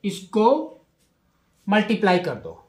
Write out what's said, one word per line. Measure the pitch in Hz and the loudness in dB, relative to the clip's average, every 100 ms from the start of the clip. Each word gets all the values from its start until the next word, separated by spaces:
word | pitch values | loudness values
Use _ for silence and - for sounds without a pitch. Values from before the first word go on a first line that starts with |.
इसको | 202 180 - 220 226 302 - - _ _ _ _ _ _ _ _ - | -8 -8 -4 2 2 2 -2 -16 _ _ _ _ _ _ _ _ 0
multiply | 208 208 208 202 180 | 0 2 0 2 2
कर | 175 | -2
दो | 113 82 82 | -8 -14 -18